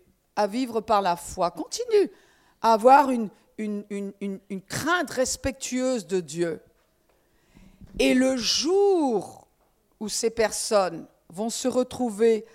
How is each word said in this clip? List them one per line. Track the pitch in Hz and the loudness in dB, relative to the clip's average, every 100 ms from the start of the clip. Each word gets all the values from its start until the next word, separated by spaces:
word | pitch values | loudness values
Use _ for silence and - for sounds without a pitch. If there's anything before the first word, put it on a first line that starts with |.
| _ _ _ | _ _ _
à | - 208 | -4 -2
vivre | 233 247 226 | -2 -4 -4
par | 220 202 | 0 2
la | 190 | 2
foi. | 175 - 185 175 | -2 -6 -4 -4
Continue | - 440 - 494 415 320 - _ _ _ _ | -4 -10 -8 0 2 2 -4 _ _ _ _
à | 226 | 2
avoir | 220 240 285 269 | 6 8 8 6
une, | 240 208 - _ - | 0 -4 -10 _ -10
une, | 214 208 208 | -8 -8 -8
une, | 202 196 - | -8 -10 -8
une, | 196 190 - | -8 -8 -10
une | 190 | -12
crainte | - - 294 359 262 | -8 -6 -2 -2 -2
respectueuse | 247 254 - 269 - - 254 254 247 160 | -4 -4 -4 -6 -6 -6 -4 -2 -2 -4
de | 185 | -6
Dieu. | 151 165 170 - _ _ _ _ _ _ _ _ _ - - - - - | -4 -4 -4 -6 _ _ _ _ _ _ _ _ _ -20 -20 -20 -10 0
Et | 269 | 2
le | 262 262 262 | 4 2 0
jour | 214 - 277 392 403 359 277 208 - - _ _ _ _ _ - | -2 -2 0 2 4 2 2 -2 -4 -16 _ _ _ _ _ -12
où | 214 | -8
ces | - 226 | -4 -2
personnes | 226 214 - - 208 180 165 - _ - | 0 0 -2 0 2 2 -4 -14 _ -14
vont | 170 226 | -8 -6
se | - 254 | -4 -2
retrouver | 240 254 - 247 202 226 220 220 | 0 -2 -2 -4 2 2 2 -2